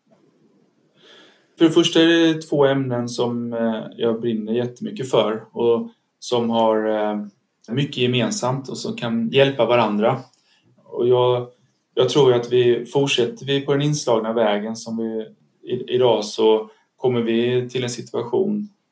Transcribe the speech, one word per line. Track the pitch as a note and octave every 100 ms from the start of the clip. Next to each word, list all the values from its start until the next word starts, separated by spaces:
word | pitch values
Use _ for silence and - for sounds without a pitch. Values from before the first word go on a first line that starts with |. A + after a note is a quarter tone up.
| _ _ _ _ _ _ _ _ _ _ - - - _ _ -
För |
det | E3
första | E3+ D#3+ E3
är | E3
det | E3+ E3 D#3
två | - D3
ämnen | C3+ C3+ B2+ A#2+ A#2+
som, | - A#2+ A#2+ A#2
eh, | A#2 A#2 A2 - -
jag | A#2 A2+
brinner | A#2 G#2+ G#2+
jättemycket | A#2+ B2 - A2 G#2+ B2+
för | B2+ G#2 A2 -
och | A2+ A#2 A#2 A#2 _ _ _
som | - B2 A2+
har, | A#2 A2+ A2 G#2+
eh, | G#2+ G#2+ G#2 G#2 _ _ _ -
mycket | B2 C#3+ C3
gemensamt | B2 B2+ G#2+ G#2 B2 C#3 C3+
och | A#2
som | A#2 A2+
kan | A#2 A#2 A2+
hjälpa | C3 C#3 C3+ A#2
varandra. | A#2+ A2 G#2 A2+ C3 - _ _ _ _ _
Och | - - B2
jag, | B2 B2 B2 B2 _ _ _ _
jag | - B2+
tror | D3+ C3
att | A#2+ -
vi | B2 A#2+ A#2 -
fortsätter | C#3+ C#3 - A2+ A#2 C3
vi | C#3
på | C#3
den | C#3+
inslagna | D3 D3 - A2+ A2
vägen | A#2 G#2+ G#2 A2 A2+
som | A#2 A2+
vi | A2+ A2 G#2+ _ _ _ -
i, | B2 -
idag, | B2+ B2 G#2+
så | G#2 - A2 A2 A2 _ _ _
kommer | B2+ A#2+
vi | A2+ A2+ A#2+ B2+ B2
till | C3
en | A#2+
situation | - - - A#2 - - G#2 G#2 _ _